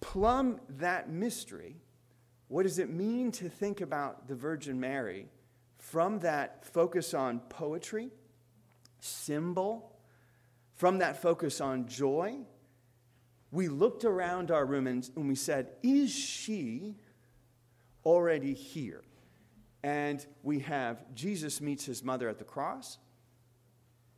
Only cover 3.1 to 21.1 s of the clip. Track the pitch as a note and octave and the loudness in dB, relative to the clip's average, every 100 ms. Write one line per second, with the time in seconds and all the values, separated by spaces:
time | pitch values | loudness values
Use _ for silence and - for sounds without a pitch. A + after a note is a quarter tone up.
3.1 | A#3+ B3 - F3 - G3+ G3+ D#3 D3 C#3 | 0 -2 -4 -8 -4 -4 -4 -4 -4 -4
4.1 | - B2 B2+ D3 D#3 C#3+ B2+ B2+ C#3 A2 | -6 -10 -6 -4 -4 -4 -4 -2 -2 -4
5.1 | F#2+ - - _ _ _ - - D#3+ F#3 | -6 -12 -20 _ _ _ -20 -4 0 2
6.1 | G#3+ E3 D3 C3+ - - E3+ F3 F3+ - | 2 0 0 -2 -6 -2 2 4 2 0
7.1 | D#3 C3 A#2+ - - D3+ D#3+ - G#3+ B3+ | 0 0 -2 -6 -6 -4 -4 -6 -6 -8
8.1 | - - _ _ _ _ _ - _ - | -12 -20 _ _ _ _ _ -20 _ -12
9.1 | - - D3 F3 F3+ G3 A3+ - - _ | -8 -4 -2 0 0 0 -2 -10 -20 _
10.1 | _ _ _ _ _ _ - F3+ F#3 E3 | _ _ _ _ _ _ 2 4 6 4
11.1 | C#3+ E3+ E3 D3+ - C#3 C3 A#2 A#2 C3+ | 4 4 4 2 0 0 0 -2 0 2
12.1 | D3 G3 C#4 A#3+ - - _ _ _ _ | 4 2 -2 -10 -18 -20 _ _ _ _
13.1 | _ _ _ _ E3 F3 C#3 A3+ - A#3 | _ _ _ _ -2 0 4 4 4 2
14.1 | F#3 F3 F3+ E3+ D#3+ C3 C#3 C3 B2+ B2 | 2 2 0 2 4 4 4 2 0 -2
15.1 | - C#3 C3+ - C#3 B2+ - B3 C#4 C4 | -2 0 0 2 0 -2 0 4 6 4
16.1 | - - - - G#3+ A#2+ B2 G#3 G3+ - | 0 -4 -6 -4 -4 -4 -4 -8 -12 -18
17.1 | _ _ - _ _ _ _ _ _ - | _ _ -20 _ _ _ _ _ _ 6
18.1 | F3 E3+ D#3 C#3 B2+ - D#3+ A2 C#2 - | 8 8 4 0 -4 -6 -8 -8 -8 -16
19.1 | - - _ _ - - _ C#3+ D3 D3 | -20 -20 _ _ -20 -20 _ -2 0 0
20.1 | C#3+ - - C#3 D3 C#3+ C#3+ A#2+ A2+ - | -4 -8 -8 -2 0 0 -2 -2 -4 -10